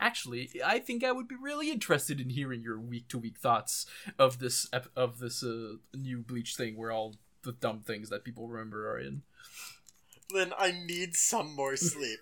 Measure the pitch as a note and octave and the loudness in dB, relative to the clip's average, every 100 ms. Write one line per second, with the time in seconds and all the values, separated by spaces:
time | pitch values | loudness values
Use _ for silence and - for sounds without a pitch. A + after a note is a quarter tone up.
0 | B2+ - B2+ A#2+ B2 - C#3+ A#3 B3 A#3+ | 2 2 -4 -6 -6 0 2 2 2 0
1 | B3+ B3+ B3 B3+ C4+ D4 D4+ B3+ - D3 | 2 0 -2 -8 -4 -2 0 0 4 4
2 | - C#3+ B2+ B2+ C3+ B2 A#2 A2 A#2+ A#2+ | 4 -2 -2 -2 -2 -4 -4 -6 -4 -6
3 | A#2 B2 A2+ - B2 A2+ - - - - | -4 -6 -6 0 4 4 4 -2 -4 -8
4 | - - C3+ B2 B2+ - - B2+ - - | -2 6 6 6 0 0 0 -2 -2 2
5 | B2+ A#2+ B2 - B2+ A2+ A2 A2+ _ C3+ | 2 2 -6 -4 -4 -4 -6 -12 _ -8
6 | C3 B2 A2+ B2 A#2 - A#2 A2 A2+ A2+ | -6 -6 -4 -4 -4 -2 -4 -2 -2 0
7 | A2 G#2+ _ _ B2+ B2 A#2 A2 G#2+ G#2+ | 0 -6 _ _ -8 -2 -2 -2 -4 -6
8 | G#2+ G#2 - A#2 A#2 A#2 A2+ G#2+ G#2+ A#2+ | -4 -6 -6 -10 -8 -8 -8 -6 -4 -4
9 | C3+ C#3 - - - - - - - _ | -4 -8 -10 -20 -18 -14 -14 -16 -20 _
10 | _ - - F#3+ F3+ F#3 F#3+ F3 F3 F3 | _ -18 -2 2 2 4 4 2 -2 -2
11 | F3+ E3 - A3+ D3+ C#3+ C3+ C3+ F3 D3 | 2 4 4 4 0 0 0 2 2 2
12 | B2+ A2 | -4 -4